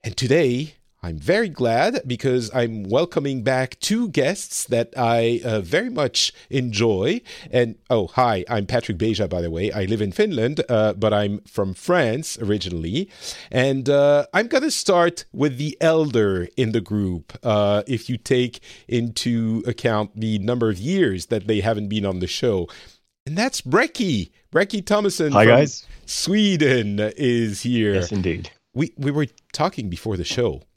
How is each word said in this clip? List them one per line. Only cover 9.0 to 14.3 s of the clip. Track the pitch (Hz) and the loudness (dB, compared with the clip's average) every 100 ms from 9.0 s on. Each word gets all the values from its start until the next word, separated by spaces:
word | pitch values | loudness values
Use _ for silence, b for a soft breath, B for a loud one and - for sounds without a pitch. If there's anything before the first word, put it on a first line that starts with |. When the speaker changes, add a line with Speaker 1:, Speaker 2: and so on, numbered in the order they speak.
| 110 107 95 | 0 0 -2
Speaker 1:
by | 90 | -2
the | 85 | -4
way. | 82 101 | -2 -4
I | 107 92 | -2 -2
live | 107 | 0
in | 104 | -2
Finland, | 92 214 147 117 151 - | 0 0 0 -2 -2 0
uh, | 117 107 | 2 2
but | 98 107 | 2 2
I'm | 104 104 104 | 2 0 -4
from | - - 98 92 | -6 -4 -4 -4
France | - 175 120 120 156 - | 0 2 2 -2 -6 -6
originally. | 104 107 95 87 82 120 196 B B B B | -2 -2 -2 -6 -4 -4 -6 B B B B
And, | - 135 135 131 | 0 0 0 2
uh, | 143 143 143 143 | 4 6 4 2